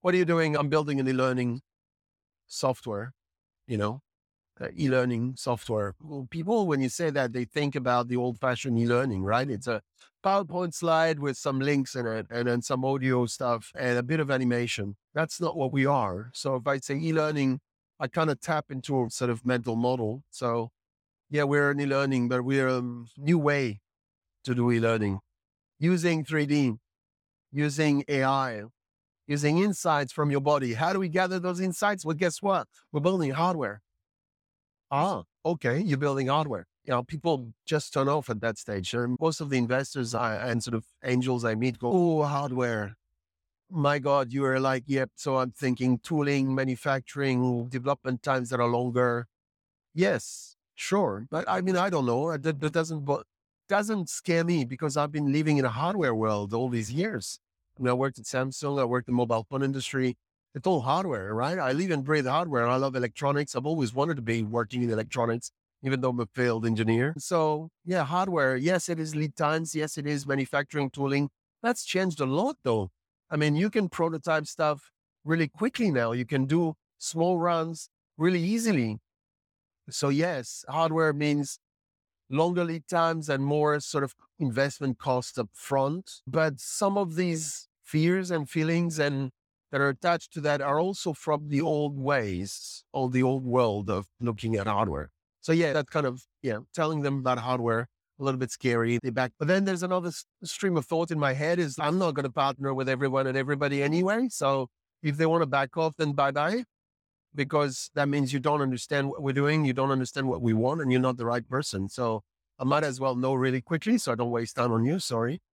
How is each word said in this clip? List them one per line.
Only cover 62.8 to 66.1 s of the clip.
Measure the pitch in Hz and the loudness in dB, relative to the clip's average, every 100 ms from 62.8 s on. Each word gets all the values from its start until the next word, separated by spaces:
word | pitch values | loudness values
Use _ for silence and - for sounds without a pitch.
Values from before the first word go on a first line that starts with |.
| 135 131 | 0 0
electronics. | 120 - 143 143 147 | -4 -2 0 0 -2
I've | - 143 | -4 -2
always | 160 123 | -2 -2
wanted | 123 151 147 | 0 0 0
to | |
be | 113 117 | -2 -2
working | 107 117 110 127 | 0 -2 -2 -2
in | 120 | 0
electronics, | 110 110 127 117 117 - _ _ _ | 0 -2 -2 0 0 -6 _ _ _
even | 135 135 | -4 0
though | |
I'm | 131 | 0